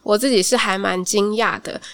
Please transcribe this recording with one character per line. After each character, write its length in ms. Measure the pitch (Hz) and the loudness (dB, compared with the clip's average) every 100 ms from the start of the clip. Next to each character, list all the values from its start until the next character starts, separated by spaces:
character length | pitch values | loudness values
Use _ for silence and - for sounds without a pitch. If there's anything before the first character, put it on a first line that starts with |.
我 160 | - 208 | 0 2
自 120 | 269 | 4
己 120 | 233 | 2
是 140 | 185 247 | 2 2
还 220 | - 190 | 0 0
蛮 260 | 196 185 | -2 -2
惊 300 | 185 208 202 | -2 0 0
讶 280 | 214 214 - | 0 0 -2
的， 180 | - - - | -8 -12 -14